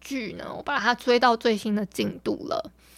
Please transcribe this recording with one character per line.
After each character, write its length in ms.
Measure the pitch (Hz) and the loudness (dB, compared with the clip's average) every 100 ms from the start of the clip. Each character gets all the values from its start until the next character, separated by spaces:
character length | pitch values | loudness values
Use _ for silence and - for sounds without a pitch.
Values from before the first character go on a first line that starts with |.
剧 340 | - 269 220 | -10 -8 -6
呢， 180 | - - | -8 -10
我 80 | - | -8
把 160 | - 277 | -4 0
它 160 | 220 | 0
追 240 | 240 - 240 | 0 2 4
到 160 | 254 | 6
最 220 | 226 240 214 | 4 2 0
新 180 | 214 | 0
的 100 | 208 196 | -2 -2
进 340 | - 208 180 | -2 -4 -4
度 240 | 220 - - | -4 -4 -2
了， 220 | - - - _ | -4 -4 -14 _